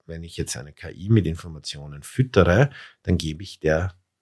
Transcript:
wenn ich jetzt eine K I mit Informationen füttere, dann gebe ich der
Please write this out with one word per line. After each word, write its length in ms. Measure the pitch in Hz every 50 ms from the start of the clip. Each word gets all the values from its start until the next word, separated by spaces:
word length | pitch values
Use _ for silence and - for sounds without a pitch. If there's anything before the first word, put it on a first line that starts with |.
| _
wenn 160 | - 82 82 85
ich 160 | 85 - -
jetzt 180 | 73 - -
eine 160 | - 65 73 71
K 160 | - - 82
I 220 | - - 90 104
mit 160 | 113 107 85
Informationen 760 | 82 87 82 - 85 78 73 - - - 73 71 73 71 71 -
füttere, 680 | - - - 131 127 - 98 87 87 90 110 143 143 - - - - _ _ -
dann 160 | 92 92 85
gebe 240 | 80 80 78 82 98
ich 180 | - - -
der 340 | - 78 78 80 92 92 - _ _ _ _ _